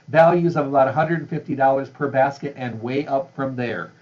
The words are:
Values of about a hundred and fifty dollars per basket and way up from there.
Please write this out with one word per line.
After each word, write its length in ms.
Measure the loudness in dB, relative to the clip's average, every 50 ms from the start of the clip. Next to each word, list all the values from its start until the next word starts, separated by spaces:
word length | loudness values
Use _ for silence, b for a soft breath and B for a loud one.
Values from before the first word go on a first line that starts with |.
| B B
Values 480 | 4 6 6 6 6 4 2 2 0
of 120 | 0 -2 0
about 200 | 2 2 2 2
a 40 |
hundred 260 | 2 0 0 0 -2 -4
and 80 | -4 -6
fifty 280 | -8 -8 -6 -6 -2
dollars 320 | 0 2 2 2 0 -2 -6
per 200 | -8 -6 -6 -2
basket 460 | 2 2 2 2 0 -4 -10 -10 -10
and 240 | -8 -8 -8 -8 -8
way 280 | -6 -4 -4 -4 -2 -2
up 260 | -2 -4 -4 -6 _
from 220 | -6 -6 -6 -6
there. 340 | -6 -6 -6 -6 -8 -10 -12 -16 b